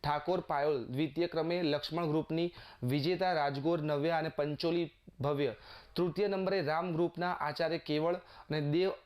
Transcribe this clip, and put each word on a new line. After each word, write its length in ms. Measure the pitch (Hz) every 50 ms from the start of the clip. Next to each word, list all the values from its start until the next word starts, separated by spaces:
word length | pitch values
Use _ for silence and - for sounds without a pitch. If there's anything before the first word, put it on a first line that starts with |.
| -
ઠાકોર 360 | 147 147 147 - 175 180 180
પાયોલ, 440 | 170 - 156 143 143 151 151 131 110
દ્વિતીય 420 | - 123 135 160 147 139 165 170
ક્રમે 360 | 170 - 160 156 165 175 180
લક્ષ્મણ 440 | 175 147 147 143 - - 156 170 170
ગ્રુપની 480 | 156 151 160 147 - 156 165 170 175 - - - - - -
વિજેતા 500 | 123 123 135 147 131 170 185 175 190 185
રાજગોર 480 | 175 156 143 143 139 139 135 165 170 165
નવ્યા 380 | 151 151 151 143 143 165 170 160
અને 100 | 160 160
પંચોલી 640 | - - 143 151 147 - - 165 170 175 170 151 - _ _ - - -
ભવ્ય, 340 | 135 143 147 139 143 123 110 - - - - - - - -
તૃતીય 320 | - 180 180 - 185 208 202
નંબરે 340 | 196 190 190 185 196 190
રામ 300 | 156 143 156 160 180 185
ગ્રુપના 400 | 165 156 175 170 - 160 170 180
આચાર્ય 460 | 175 - - 151 147 - 170 160 170 160
કેવળ 360 | - - 151 151 156 170 180
અને 460 | 185 - - - - - - 151 151
દેવ 300 | 147 147 151 175 185 190 - - -